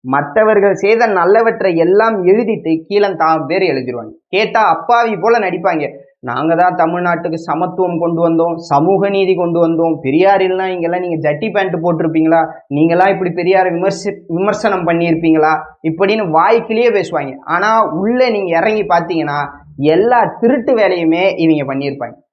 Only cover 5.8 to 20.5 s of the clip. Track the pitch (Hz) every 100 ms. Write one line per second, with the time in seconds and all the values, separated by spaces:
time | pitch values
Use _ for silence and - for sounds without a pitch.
5.8 | 139 - - _ 127 123 156 165 180 175
6.8 | 165 175 175 170 175 165 170 156 175 180
7.8 | 180 170 170 165 170 165 170 165 - 143
8.8 | 165 190 196 196 185 175 175 170 165 165
9.8 | 165 147 131 151 190 196 190 185 190 180
10.8 | 170 180 180 160 147 147 208 202 190 170
11.8 | 170 160 165 160 160 165 160 - _ 143
12.8 | 165 170 190 190 180 175 175 190 185 170
13.8 | 190 - 208 - - 165 202 202 175 185
14.8 | 175 170 170 165 165 160 156 156 - _
15.8 | 160 165 196 220 190 160 185 233 226 226
16.8 | 240 202 170 160 139 131 - 170 208 220
17.8 | 147 156 202 247 254 208 185 165 196 214
18.8 | 175 175 165 165 147 147 143 - - -
19.8 | 143 160 226 240 208 - 233